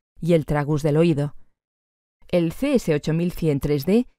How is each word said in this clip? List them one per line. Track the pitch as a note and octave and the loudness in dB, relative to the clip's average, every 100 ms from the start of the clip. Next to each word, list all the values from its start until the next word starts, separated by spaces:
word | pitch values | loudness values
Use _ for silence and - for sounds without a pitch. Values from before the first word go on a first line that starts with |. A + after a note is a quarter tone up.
| _ - | _ -6
y | E3 | 2
el | E3+ C#3+ | 2 2
tragus | D3 C#3+ D3+ | -2 0 -2
del | D3+ D3 | 0 2
oído. | E3+ C#3+ D3 - - _ _ _ _ _ _ _ - | 2 2 -4 -8 -20 _ _ _ _ _ _ _ -2
El | F3+ E3 | 0 0
C | - C#4+ | -2 0
S | B3+ - | 0 0
ocho | D3 - | -2 0
mil | D#3+ F3 | -2 -2
cien | - D#3+ C#3 | -2 -2 -2
tres | D3 D3 | -2 -2
D | D#3+ A3 - | 2 0 0